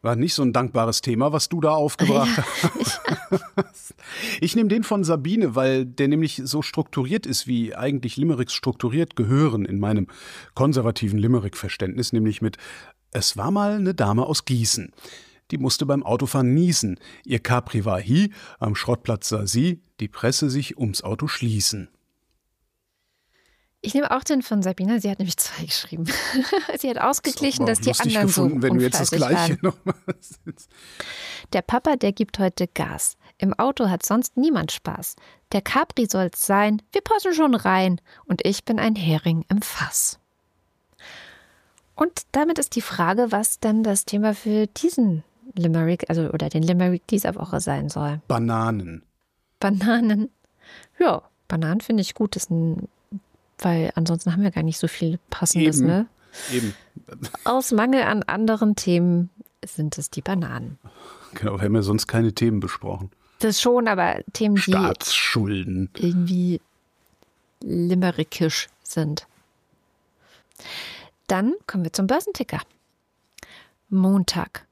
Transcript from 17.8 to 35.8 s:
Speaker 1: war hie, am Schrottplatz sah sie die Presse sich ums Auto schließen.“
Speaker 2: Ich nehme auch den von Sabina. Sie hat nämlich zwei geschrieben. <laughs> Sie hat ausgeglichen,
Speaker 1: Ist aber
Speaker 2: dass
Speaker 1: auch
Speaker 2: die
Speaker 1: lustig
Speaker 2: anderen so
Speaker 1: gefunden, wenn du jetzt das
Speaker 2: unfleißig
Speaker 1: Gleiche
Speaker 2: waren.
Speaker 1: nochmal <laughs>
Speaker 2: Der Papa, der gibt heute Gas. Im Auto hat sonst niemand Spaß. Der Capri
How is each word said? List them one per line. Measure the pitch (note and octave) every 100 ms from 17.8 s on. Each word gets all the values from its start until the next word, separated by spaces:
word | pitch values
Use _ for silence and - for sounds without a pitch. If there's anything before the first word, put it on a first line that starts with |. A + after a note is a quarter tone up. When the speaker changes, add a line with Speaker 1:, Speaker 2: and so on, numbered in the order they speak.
| G2+
Speaker 1:
war | F#2
hie, | F2+ D3 G3+ - - -
am | A2 G#2
Schrottplatz | - B2 - G#2+ -
sah | G#2+ G2+
sie | A2+ E3 E3+ _ -
die | G#2+
Presse | - A#2 C#3 D3
sich | C3+ C3+ -
ums | A2+ F#2+
Auto | F#2 A2 D3+
schließen.“ | - A#2+ G#2+ - G#2+ F2+ _ _ _ _ _ _ _ _ _ _ _ _ _ _ _ _ _ _ _
Speaker 2:
Ich | G#3+
nehme | C4+ -
auch | C4
den | - C#4+
von | - G#3
Sabina. | F#3 F#3 F#3 A#3
Sie | G3+
hat | G3
nämlich | F#3 -
zwei | - - D#3
geschrieben. | - - D#3+ E3+ - - C4
<laughs> | C4 G4 - -
Sie | C4+
hat | A#3+
ausgeglichen, | A#3+ C#4 D#4 - C#4 B3+ A#3
Speaker 1:
Ist | A3 G#3+
aber |
Speaker 2:
dass | B3
Speaker 1:
auch |
Speaker 2:
die | A3+
Speaker 1:
lustig | A3
Speaker 2:
anderen | G3+
so | D#3+
Speaker 1:
gefunden, | C3+ D3
wenn | B2+ A#2+
du |
jetzt | B2 B2
das | C3+
Speaker 2:
unfleißig | D#3+ B2+ E3+ E3 -
Speaker 1:
Gleiche |
Speaker 2:
waren. | F#3 - F#3+
Speaker 1:
nochmal | - -
<laughs> | - - - - - - - - - - - - - -
Speaker 2:
Der | G3+
Papa, | - A#3+ D#4+ C#4
der | G3+
gibt | G3 G#3 -
heute | F#3+ - F3+
Gas. | - - - - - - _
Im | G3
Auto | - B3 C#4 G#3+
hat | F3+ -
sonst | A3 B3+ -
niemand | D4+ C4+ D#3
Spaß. | - - - - - - _ _
Der | G3+
Capri | - C4